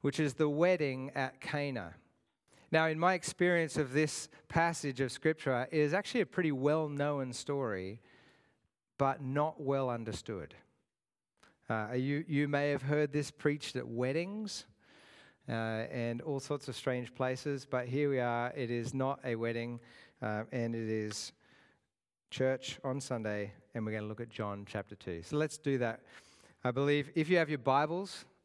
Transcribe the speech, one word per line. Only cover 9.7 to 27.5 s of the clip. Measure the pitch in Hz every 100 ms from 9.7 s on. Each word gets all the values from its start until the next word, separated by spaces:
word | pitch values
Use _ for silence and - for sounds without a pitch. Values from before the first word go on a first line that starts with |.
| 139 131
understood. | 120 113 98 - 98 73 - _ _ _ _ _ _ _ _ - _ -
Uh, | 113 107
you, | 123 131 143 165
you | 143 147
may | 143 147
have | 139
heard | 135 147 147
this | 147 143
preached | - 151 147 - 127
at | 120
weddings, | 117 127 151 175 214 208 - - _ _ - - - - _ -
uh, |
and | 113 113 110 - 127 117 117
all | 160 135
sorts | - 147 -
of | 123
strange | - 127 120
places, | - 131 127 147 139 -
but | 127 123
here | 135 147
we | 131
are. | 120 120 123 143
It | 120
is | 120 113
not | 135 131 139 131
a | 113
wedding, | 117 117 117 120 - - - _
uh, | 113 107 113
and | 127 117 117
it | 110
is | 110 107 104 - _ _ - _ _ _ _ _ _ _
church | - 131 131 - -
on | 135 135
Sunday, | - 123 107 104 101 - _
and | 120 110
we're |
gonna | 107 107
look | 107
at | 113
John | - 107 101 101
chapter | 104 98 98
two. | - 85
So | - 147
let's | 156 -
do | 143 135
that. | 120 113 - - - - - _
I | 127
believe | 123 143 147 139 165
if | 156
you | 180
have |
your | 151